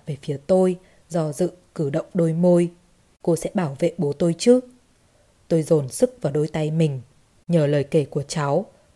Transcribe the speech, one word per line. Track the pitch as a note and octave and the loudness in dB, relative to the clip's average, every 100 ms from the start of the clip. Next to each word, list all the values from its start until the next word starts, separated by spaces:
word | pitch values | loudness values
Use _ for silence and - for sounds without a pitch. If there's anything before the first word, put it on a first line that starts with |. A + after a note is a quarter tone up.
| - | -10
về | C3+ | -10
phía | - C#3 - | -8 -6 0
tôi, | F#3 F#3 F3+ _ _ - | 2 2 -2 _ _ -8
do | E3+ D#3 | -4 -4
dự | C#3+ F3+ - _ | -2 -4 -6 _
cử | - C#3+ | -6 -4
động | C#3+ - | -4 -4
đôi | F3+ E3 | -2 -2
môi. | D#3+ F3+ F3 F3 - _ _ _ _ | 2 4 4 2 -4 _ _ _ _
"Cô | - D#3+ | -2 -2
sẽ | - | -2
bảo | G3 D3+ C3+ | -4 -4 -2
vệ | - - | -2 -2
bố | C#3+ | -4
tôi | C#3 E3+ E3 | 0 -2 2
chứ?" | A#3+ B3+ B3 - _ _ _ _ _ _ - | 4 4 2 -16 _ _ _ _ _ _ -2
Tôi | E3 | 0
dồn | C#3+ D#3 C3 | 2 0 0
sức | - B3 - | -2 -2 -2
vào | D3 | -4
đôi | D3 D#3 | -2 -4
tay | D#3+ D3+ | -4 -2
mình. | D#3+ D#3 C3 - _ _ _ - | 0 0 -2 -12 _ _ _ -2
"Nhờ | E3+ D3 | 0 2
lời | D3 | 0
kể | C#3 E3 | 0 0
của | C3+ D3 | 0 -4
cháu, | C3+ D#3+ C#3+ D#3 A3+ _ _ | -6 -4 -2 -2 -4 _ _